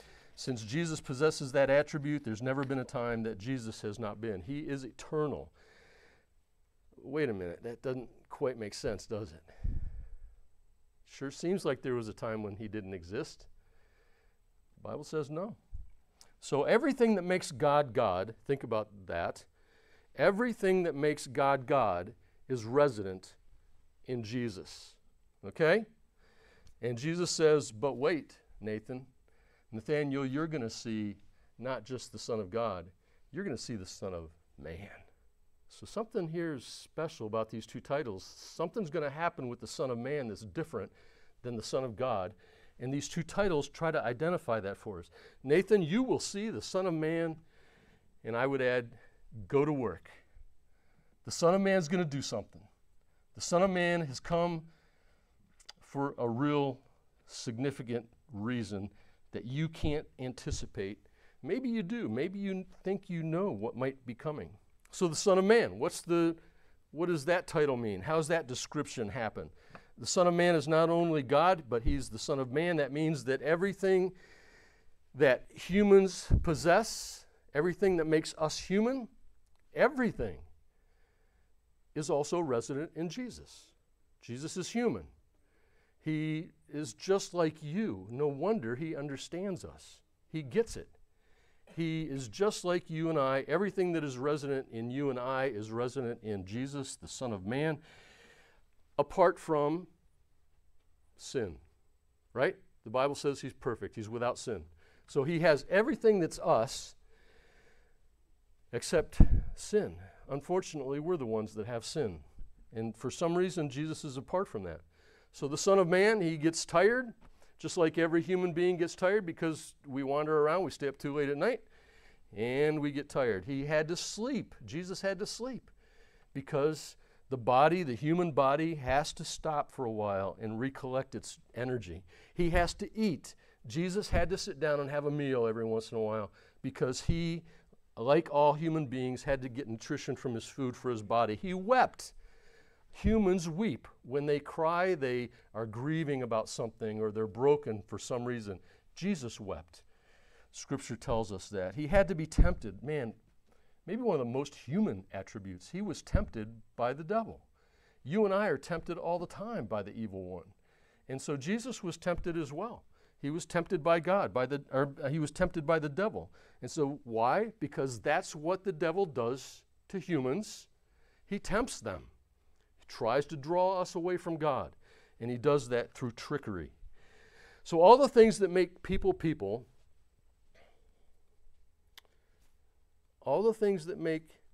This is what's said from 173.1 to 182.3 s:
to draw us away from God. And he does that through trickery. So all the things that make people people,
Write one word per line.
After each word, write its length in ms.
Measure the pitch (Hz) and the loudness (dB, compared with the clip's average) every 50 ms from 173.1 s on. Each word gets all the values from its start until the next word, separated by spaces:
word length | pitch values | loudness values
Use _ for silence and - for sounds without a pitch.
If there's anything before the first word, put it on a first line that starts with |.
| 120 143 147 | 2 2 2
to 100 | - 165 | 0 -6
draw 440 | 147 131 151 175 180 180 185 196 180 | -8 -4 0 2 2 2 2 2 0
us 140 | 180 - - | -2 -2 -4
away 220 | 185 165 180 180 | -4 -2 -2 -2
from 200 | 175 - 180 170 | -2 -2 -4 -4
God. 380 | 151 151 151 135 117 92 - - - - - - - - _ _ - | 0 2 2 2 0 -2 -6 -10 -18 -20 -20 -20 -20 -20 _ _ -10
And 100 | 117 120 | -6 -6
he 80 | 123 120 | -4 2
does 300 | 110 147 147 147 123 120 | 4 4 4 4 4 2
that 260 | 123 120 120 - - | 0 0 0 -2 -6
through 180 | - 135 120 | -6 -6 -6
trickery. 600 | - - - - - - - - 101 87 78 71 - - - - - - - - - - - - - - - - - - | -6 -8 -8 -6 -6 -6 -4 -6 -6 -6 -8 -10 -12 -16 -18 -18 -18 -18 -20 -20 -20 -20 -20 -20 -20 -20 -20 -20 -20 -18
So 180 | - - 170 160 | -8 -2 4 10
all 160 | 170 190 240 | 12 12 12
the 120 | 262 285 247 | 12 10 6
things 320 | - 233 226 226 180 190 | 10 10 10 10 8 4
that 100 | 196 170 | 2 2
make 320 | 175 185 180 175 - - | 4 4 2 2 0 -10
people 300 | - - 190 185 - 190 | -6 -2 -2 0 2 2
people, 540 | 185 185 - 165 147 - 101 98 104 123 117 - _ - - - - _ - _ _ _ _ _ _ _ _ - - - - - - _ _ _ - _ - - - - _ - _ _ - - - - - - _ _ _ _ - - _ _ _ _ _ _ | 0 2 0 -2 -2 -2 -2 -4 -4 -4 -6 -10 _ -20 -20 -20 -20 _ -20 _ _ _ _ _ _ _ _ -20 -20 -20 -20 -20 -20 _ _ _ -20 _ -20 -20 -20 -20 _ -20 _ _ -20 -20 -20 -20 -20 -20 _ _ _ _ -20 -20 _ _ _ _ _ _